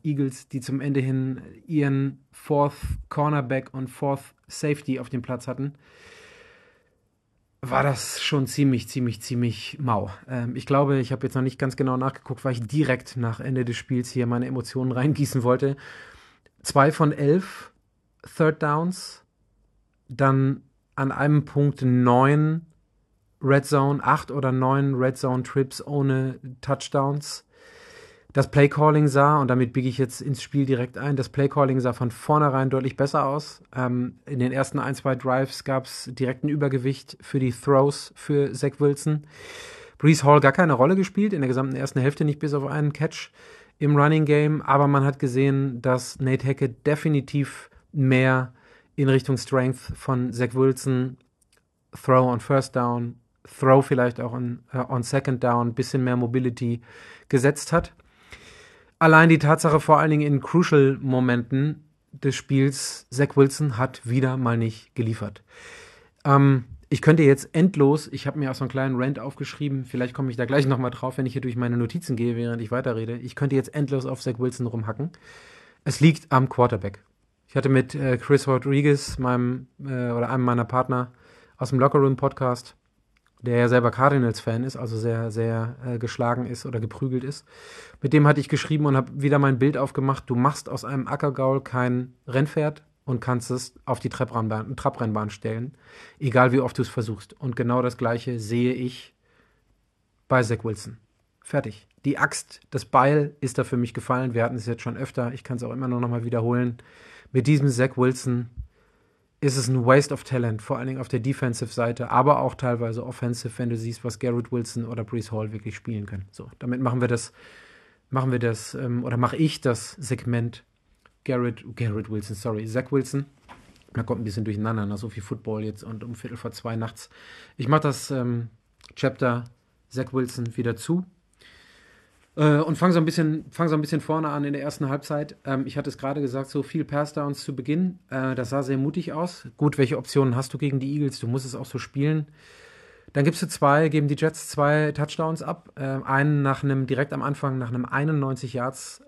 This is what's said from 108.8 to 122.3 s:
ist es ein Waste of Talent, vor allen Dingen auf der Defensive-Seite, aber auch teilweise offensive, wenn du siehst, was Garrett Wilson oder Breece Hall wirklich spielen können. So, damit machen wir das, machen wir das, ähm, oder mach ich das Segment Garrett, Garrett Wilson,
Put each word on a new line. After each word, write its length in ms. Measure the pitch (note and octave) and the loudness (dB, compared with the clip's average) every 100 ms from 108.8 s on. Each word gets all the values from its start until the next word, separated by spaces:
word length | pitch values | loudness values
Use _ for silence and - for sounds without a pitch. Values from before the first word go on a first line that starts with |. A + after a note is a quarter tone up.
| _ _ _ _ _ _ | _ _ _ _ _ _
ist 160 | C#3+ B2+ | -2 0
es 120 | A#2 | 0
ein 180 | C3 A#2+ | 0 6
Waste 260 | C3+ C#3+ | 6 4
of 120 | C#3 | -4
Talent, 360 | - C3 A#2+ A2 | -4 -2 -2 -4
vor 160 | - B2+ | -6 -6
allen 120 | C3 | -6
Dingen 120 | C3 | -8
auf 80 | B2 | -4
der 120 | B2 | -4
Defensive-Seite, 920 | A#2+ C3+ B2+ A#2 A2+ - A#2 A#2+ A#2+ | -2 -2 -2 -4 -6 -2 -2 -2 0
aber 320 | B2 C3+ C#3 | 2 4 4
auch 140 | C3 - | 0 -2
teilweise 500 | B2+ A#2 A#2 A2+ B2 | -4 -2 -4 -6 -8
offensive, 480 | A#2+ B2 A#2+ A#2+ - | -6 -4 -4 -8 -6
wenn 140 | A#2+ | -4
du 80 | A#2 | -4
siehst, 260 | A#2 A2+ | -6 -8
was 140 | A#2+ A2 | -8 -4
Garrett 340 | B2 A#2+ A#2 | -2 -2 -2
Wilson 320 | B2 A#2 A#2+ | -4 -4 -6
oder 180 | A2+ A#2 | -6 -8
Breece 300 | A2 A#2 G#2+ | -6 -6 -6
Hall 200 | A2 G#2+ | -6 -6
wirklich 240 | G#2+ A2 G2 | -8 -12 -12
spielen 280 | - A2 | -8 -8
können. 220 | G2+ G2 G2 | -8 -10 -12
So, 200 | - - - | -16 -20 -10
damit 240 | B2+ B2 | -6 -2
machen 180 | B2+ B2 | 0 0
wir 80 | A#2+ | 0
das, 240 | A#2+ - - - - - - _ _ _ | 0 -4 -16 -20 -20 -20 -20 _ _ _
machen 220 | C3 C3 | -2 0
wir 60 | B2 | 0
das, 360 | A#2 A2 - | 0 -2 -8
ähm, 280 | B2+ B2+ A#2+ | -8 -4 -4
oder 140 | B2 A#2+ | -2 0
mach 160 | B2 | 0
ich 300 | C3+ D#3 - | 2 0 0
das 300 | C3+ A#2 - | -2 -2 -6
Segment 720 | - B2+ B2+ A#2+ A#2+ A#2 - _ _ _ _ _ _ | -14 -6 -6 -2 -2 -2 -8 _ _ _ _ _ _
Garrett, 400 | - B2+ A#2+ A#2 - A2 | -4 -2 -2 -6 -14 -6
Garrett 340 | A#2 G#2 G#2+ | -4 -4 -6
Wilson, 240 | G#2+ G#2 | -8 -8